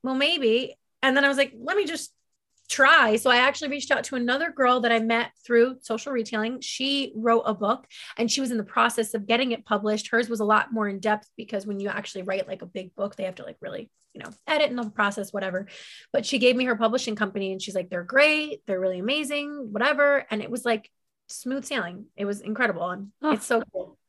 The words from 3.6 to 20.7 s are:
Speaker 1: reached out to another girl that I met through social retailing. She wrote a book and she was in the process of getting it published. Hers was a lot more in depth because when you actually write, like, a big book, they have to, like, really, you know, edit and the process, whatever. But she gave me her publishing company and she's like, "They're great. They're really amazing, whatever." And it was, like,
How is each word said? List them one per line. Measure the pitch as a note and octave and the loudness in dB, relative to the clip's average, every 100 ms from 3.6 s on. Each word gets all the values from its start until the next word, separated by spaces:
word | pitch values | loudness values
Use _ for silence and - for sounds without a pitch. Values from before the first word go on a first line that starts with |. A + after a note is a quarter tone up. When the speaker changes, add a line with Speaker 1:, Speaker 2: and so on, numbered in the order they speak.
| D4 | -4
Speaker 1:
reached | C#4+ C4 | -6 0
out | C4 | 0
to | - C4 | 0 -2
another | A#3+ C4 E4 | 0 0 -2
girl | - B3+ B3 | 2 4 4
that | A#3 | 4
I | A3+ | 2
met | A3+ A#3 A#3+ _ | 4 0 0 _
through | - A#3 B3 B3+ | 2 4 4 2
social | - A3+ - | -6 -6 -2
retailing. | B3+ A3 A3 A3 B3 | -4 -2 -2 -4 -4
She | - - C4 C#4 C4+ | -8 -4 -2 -2 -4
wrote | A3 A3+ A3+ | -2 2 4
a | - | 2
book | G3 G#3 C4 _ - - - | -2 0 -2 _ -20 -16 -4
and | A#3+ | -2
she | C#4 | 0
was | C4 | -2
in | A#3 | -4
the | |
process | G#3 - A#3 A#3 G#3+ | -2 2 2 2 -2
of | A3 G3 | -4 0
getting | A#3 C4 | 0 2
it | A3+ - | -4 -2
published. | G#3 G#3+ G#3+ - | -2 0 -2 0
Hers | A#3 A#3 | 0 0
was | A#3 | -2
a | |
lot | G#3+ G#3+ - | 2 2 2
more | A3 G#3 | -2 -2
in | G3 | -2
depth | G#3 G#3 - - | 0 0 -4 -18
because | G#3+ G#3 G#3 | -8 -8 -6
when | G3 | -6
you | G3+ | -6
actually | G3+ G3+ G3 | -6 -8 -10
write, | F#3 F#3+ F#3 | -4 -4 -4
like, | F#3+ | -8
a | F3+ | -10
big | F#3+ F#3 | -12 -12
book, | - G3+ - | -8 -8 -4
they | |
have | F#3 | -8
to, | F3+ | -8
like, | D#3 - | -16 -14
really, | - - A3+ _ _ | -12 -12 -14 _ _
you | - | -18
know, | - - - | -18 -16 -2
edit | D#4 D4 | 0 0
and | B3 | 0
the | A3 | -6
process, | - G3+ G3+ G3+ | 0 -2 0 -6
whatever. | G3+ F#3+ F#3 G3+ - - - - | -6 -4 -6 -8 -16 -20 -20 -4
But | C#4 | -4
she | A3 C4+ | 0 4
gave | B3 B3 | 4 4
me | |
her | B3+ A3 | 0 2
publishing | A3+ B3 A#3+ | 2 0 -4
company | G#3+ G3+ G3 F#3+ | -2 -4 -2 -6
and | F#3+ | -6
she's | F#3+ | -6
like, | F#3+ F3+ | -6 -6
"They're | F3+ | -8
great. | F3+ C4 D4+ D4+ D4+ C#4+ - | 0 4 4 4 -2 -10 -4
They're | F#3+ | -2
really | F#3 F3+ | 0 -2
amazing, | G#3 D4 C#4 D4 C#4+ D4 A#3 | -2 -4 -2 -6 -6 -10 -8
whatever." | G#3 B3+ D4 C#4+ C#4 - | 0 0 4 4 2 0
And | G#3+ | -6
it | - | -4
was, | A#3 | -4
like, | A#3+ | 0